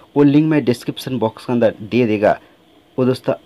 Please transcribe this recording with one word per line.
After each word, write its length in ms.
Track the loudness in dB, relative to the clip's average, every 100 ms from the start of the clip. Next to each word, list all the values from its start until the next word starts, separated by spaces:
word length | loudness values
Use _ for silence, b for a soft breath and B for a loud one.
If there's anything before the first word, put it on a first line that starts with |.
| B 2
वो 80 |
link 260 | 4 4 2
मैं 120 | 0 0
description 540 | -4 -6 -12 -8 -4
box 260 | -4 -4 -4
के 80 |
अंदर 220 | 0 0 -2
दे 240 | -4 -2 0
देगा, 320 | 2 0 0 b b _ _ _ -4
वो 80 | -2
दोस्तों 280 | -2 -4 -4